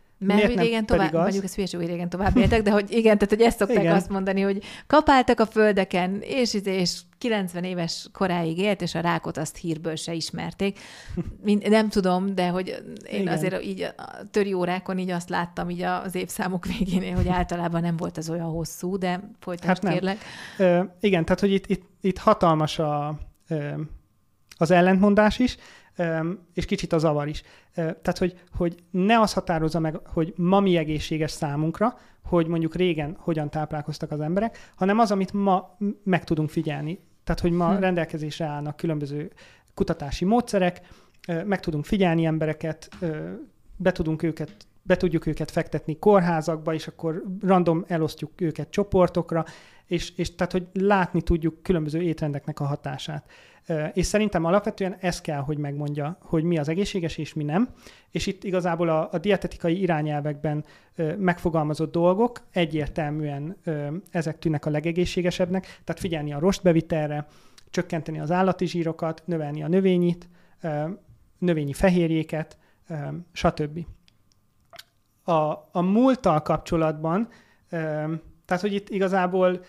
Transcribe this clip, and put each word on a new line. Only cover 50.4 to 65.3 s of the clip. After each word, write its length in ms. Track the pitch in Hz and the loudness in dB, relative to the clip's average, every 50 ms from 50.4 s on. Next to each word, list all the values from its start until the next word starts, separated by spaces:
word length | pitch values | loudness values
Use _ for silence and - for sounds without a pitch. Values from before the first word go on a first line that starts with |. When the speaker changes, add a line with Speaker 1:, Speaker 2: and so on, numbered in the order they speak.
| 185 175 - | -4 -2 -2
Speaker 2:
hogy 140 | 185 180 180 - | -4 -4 -4 -4
látni 500 | 196 190 202 208 196 175 170 - 170 160 | 0 2 4 4 4 2 2 0 -2 0
tudjuk 400 | - 175 165 151 165 160 - - | 2 0 2 2 -2 -4 -4 -2
különböző 400 | - 190 165 156 156 143 165 180 | 0 0 0 0 -2 -2 -2 -2
étrendeknek 580 | 175 156 - 160 151 143 143 - - 147 - | -2 -2 -2 -2 -4 -4 -6 -6 -8 -8 -6
a 40 | 151 | -4
hatását. 600 | 139 143 - - 139 139 135 - - 151 147 - - - - - - - - _ | -4 -4 -4 -6 -8 -10 -10 -10 -10 -10 -10 -12 -14 -20 -20 -20 -20 -20 -18 _
Ö, 180 | - 170 151 151 | -4 -4 -2 -2
és 220 | 156 - 190 175 | -2 -2 -2 -2
szerintem 380 | - - 208 214 208 - 175 160 | 2 2 2 2 2 0 0 2
alapvetően 520 | 165 180 202 202 226 208 - 196 185 202 - | 4 2 2 2 0 -6 -4 -4 -6 -6 -4
ez 200 | - 180 170 - | -4 -4 -4 -4
kell, 200 | - - 156 143 | -6 -6 -6 -6
hogy 180 | 139 139 151 147 | -4 -4 -4 -4
megmondja, 600 | 147 143 143 143 147 147 147 147 143 147 185 - - | -4 -6 -6 -6 -6 -6 -4 -4 -4 -6 -6 -10 -10
hogy 200 | - - 160 156 | -2 -2 0 2
mi 140 | 175 175 160 | 2 0 0
az 100 | 147 143 | 0 -2
egészséges 500 | 165 175 208 190 - 196 165 160 - - | 0 -2 -2 -2 -2 -4 -4 -4 -4 -6
és 160 | 156 - - | -8 -8 -6
mi 100 | 160 151 | -6 -4
nem. 240 | 147 147 185 247 254 - - - - - - _ _ | -2 0 0 0 0 -2 -12 -20 -20 -20 -20 _ _
És 160 | - 175 - | -6 -4 -4
itt 180 | - 185 - - | -4 -6 -6 -6
igazából 440 | 208 175 185 170 180 165 165 175 165 | -2 -2 0 0 0 0 0 0 2
a, 200 | 160 156 160 - - | 2 0 0 -2 -4
a 60 | 175 | -4
dietetikai 640 | 160 208 202 190 - 175 - - - 170 165 190 | 0 2 0 0 0 -4 -8 -4 -2 -2 0 0
irányelvekben, 840 | 196 175 175 151 151 151 147 147 143 151 147 143 147 156 147 151 151 - - - _ _ _ | 0 0 0 0 0 -2 -2 -2 -2 -4 -6 -4 -4 -4 -4 -4 -6 -8 -14 -20 _ _ _
ö, 220 | - 165 151 165 | -4 -4 -2 -2
megfogalmazott 760 | 208 190 180 170 - - 180 160 165 151 147 151 147 160 151 - | 0 0 0 0 2 0 0 0 2 0 0 0 -2 -4 -2 0
dolgok 540 | 170 170 175 185 196 233 247 240 - - - | 2 4 4 4 4 2 0 0 -6 -16 -6
egyértelműen, 1040 | - 185 175 156 151 156 147 - - - 156 147 147 156 151 147 143 139 147 156 196 - - | -2 -2 0 0 0 -4 -4 -4 -4 -4 -4 -4 -4 -4 -4 -4 -6 -6 -8 -10 -10 -10 -6
ö, 320 | 175 156 147 147 143 147 180 - - | -6 -6 -4 -4 -6 -6 -8 -10 -6
ezek 280 | - 180 151 165 151 - | -4 -4 -4 -4 -4 -4
tűnnek 280 | - 170 156 147 - | -2 0 0 0 0
a 40 | 156 | -2
legegészségesebbnek. 920 | 151 151 147 170 165 170 180 170 - 185 175 180 | -2 -2 -2 -2 0 0 -2 -2 0 0 0 0